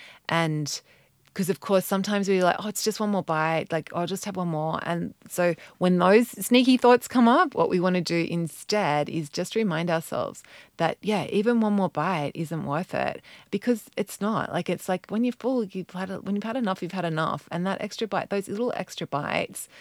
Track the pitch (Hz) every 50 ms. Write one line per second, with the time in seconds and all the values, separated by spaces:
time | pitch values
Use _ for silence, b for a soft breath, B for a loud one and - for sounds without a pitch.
0 | B B B B B - 160 165 165 156 156 151 147 139 - - - b b b
1 | b b b _ _ _ - - 190 165 185 - - - 196 185 180 - 196 190
2 | 196 208 208 202 196 190 196 185 180 175 - - 196 214 - - - 220 208 -
3 | 214 208 202 185 160 - 160 156 156 160 160 160 - - 170 160 160 - - 175
4 | 175 165 190 185 - 208 190 185 175 170 160 151 156 160 165 - - 160 170 170
5 | 170 - - _ - - - - 175 175 160 B B B B B 180 180 180 175
6 | 175 185 202 233 240 - - 208 196 - 240 254 254 262 254 240 - 240 247 240
7 | - - - 254 233 233 254 330 370 277 - - 165 - 175 180 175 185 180 180
8 | 160 - 175 170 160 - 170 170 170 151 - - - - 214 208 190 147 147 147
9 | 147 - - 165 151 147 - 170 180 - - 226 226 196 160 160 170 175 165 165
10 | - - - - - - - - - B B B B B B - 165 - - -
11 | - 196 214 180 143 - - 202 202 240 240 226 220 208 208 202 190 165 - 151
12 | 151 185 185 156 143 - - - 165 147 170 160 135 139 143 160 190 - - -
13 | - - - - - B B B B B - 202 - 247 240 208 - - - -
14 | 208 - - - 202 214 220 147 - - - 175 170 - 175 - - - 185 185
15 | - - 196 220 240 247 240 - - 247 262 247 214 190 - 190 170 - - 180
16 | 190 185 190 - - 196 202 202 208 226 226 269 233 190 190 - 185 170 185 185
17 | 170 170 160 156 160 - - 151 - - - 175 180 196 196 - - 208 - -
18 | 233 208 196 180 - - 202 202 196 - 196 208 247 247 - - 185 - - -
19 | 170 - - 143 - - - - - - - - - - B B